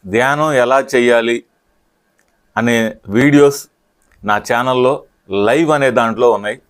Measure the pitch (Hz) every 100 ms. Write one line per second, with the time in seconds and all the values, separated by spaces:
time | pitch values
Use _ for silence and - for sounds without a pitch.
0 | 95 107 131 147 156 139 120 135 127 127
1 | 120 117 117 117 _ _ _ _ _ _
2 | _ _ _ _ _ - 117 117 113 -
3 | - 101 139 143 143 139 - _ _ _
4 | _ _ 101 104 - 120 127 127 127 147
5 | - _ _ 98 101 139 165 151 135 120
6 | 117 110 120 107 104 120